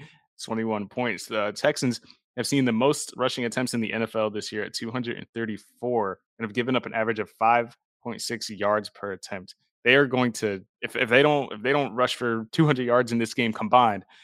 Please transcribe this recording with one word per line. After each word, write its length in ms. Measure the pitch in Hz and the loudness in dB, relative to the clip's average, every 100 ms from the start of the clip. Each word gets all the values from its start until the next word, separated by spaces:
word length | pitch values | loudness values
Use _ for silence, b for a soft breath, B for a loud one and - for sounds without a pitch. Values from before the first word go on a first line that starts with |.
| B B B - | B B B -16
twenty-one 420 | - 113 113 107 101 | -8 -4 -2 -4 -4
points. 400 | 123 123 90 - | -4 -4 -4 -6
The 260 | 107 104 | -4 -2
Texans 500 | 98 147 147 131 113 - B _ - | 0 0 2 -2 -2 -8 B _ -8
have 100 | 113 | -2
seen 200 | 139 127 | 2 2
the 60 | |
most 420 | 113 135 143 - - | 4 2 2 -4 -4
rushing 300 | 127 - 120 | -2 -2 -4
attempts 260 | 131 123 | -4 -4
in 80 | 120 | -2
the 100 | 107 | -2
N 100 | 110 | -2
F 140 | 113 113 | -2 -2
L 120 | 107 | -2
this 240 | 104 - | -4 -8
year 120 | 107 | -6
at 100 | 104 | -8
two 160 | - 117 | -8 -8
hundred 260 | 127 120 - | -6 -6 -8
and 100 | - | -10
thirty-four 840 | 113 110 101 - _ 123 120 98 90 _ - | -8 -6 -8 -14 _ -4 -2 -2 -4 _ -10
and 60 | |
have 80 | 110 | -6
given 240 | 104 120 127 | -2 0 0
up 80 | |
an 80 | 104 | 0
average 280 | 113 110 107 | -2 -2 -2
of 100 | 98 | -6
five 440 | - 113 120 117 - _ _ | 0 2 4 0 -8 _ _
point 180 | 120 98 | -14 -10
six 300 | - 113 - | -8 -8 -10
yards 400 | 98 104 107 104 | -4 0 0 -2
per 220 | - 101 | -10 -10
attempt. 420 | 92 - 98 92 - _ _ | -10 -10 -12 -14 -20 _ _
They 120 | 120 | 4
are 120 | 135 139 | 6 6
going 260 | 127 123 | 2 0
to, 300 | 113 107 98 - _ | 0 -4 -4 -10 _
if, 120 | 117 | -6
if 140 | 120 113 | -2 4
they 140 | 120 | 6
don't, 280 | 147 147 120 | 6 4 -2
if 80 | 107 | -4
they 100 | 120 | 0
don't 220 | 147 131 | 0 0
rush 220 | 113 123 - | 0 0 0
for 300 | 120 113 113 | -2 -2 0
two 140 | - 151 | 2 4
hundred 180 | 127 | 4
yards 280 | 120 123 120 | 4 2 4
in 60 | 117 | 0
this 140 | 113 | -2
game 220 | - 117 | 0 -2
combined, 500 | 107 107 123 117 98 - B | -2 4 6 6 2 -8 B